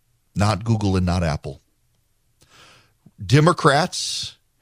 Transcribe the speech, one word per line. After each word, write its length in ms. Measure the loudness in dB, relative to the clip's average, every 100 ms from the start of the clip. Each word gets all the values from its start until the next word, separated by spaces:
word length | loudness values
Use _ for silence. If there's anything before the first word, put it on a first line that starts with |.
| _ _ _
not 300 | -2 -2 -2
Google 320 | -2 -2 0 0
and 100 | 0
not 160 | -2
Apple. 380 | -2 -4 -8 -16 _ _ _ _ _ _ _ _ _ _ -20 -20 _ _ _ _
Democrats 1120 | 2 4 4 4 2 2 0 -6 -8 -8 -12 -16 _ _